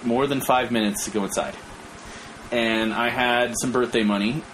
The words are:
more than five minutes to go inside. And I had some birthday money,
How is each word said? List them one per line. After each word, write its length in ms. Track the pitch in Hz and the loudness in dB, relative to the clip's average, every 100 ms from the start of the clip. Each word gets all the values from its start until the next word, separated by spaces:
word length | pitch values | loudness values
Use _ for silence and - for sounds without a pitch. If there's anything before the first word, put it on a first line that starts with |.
| 123 | 0
more 180 | 120 139 | 2 2
than 140 | 135 | 0
five 300 | 123 127 120 | 2 2 2
minutes 340 | 117 104 101 | 0 0 -2
to 60 | - | -4
go 140 | 104 | -2
inside. 300 | 95 - 73 - - - - - - - - - - | -2 -2 -4 -6 -14 -16 -18 -16 -16 -16 -16 -16 -4
And 400 | 120 113 110 110 | 0 2 2 2
I 180 | 107 120 | 2 0
had 440 | 123 123 120 120 113 | 2 4 4 2 0
some 100 | 127 | 0
birthday 320 | 123 120 117 | 2 2 2
money, 400 | 107 101 104 147 - | 2 2 0 -2 -6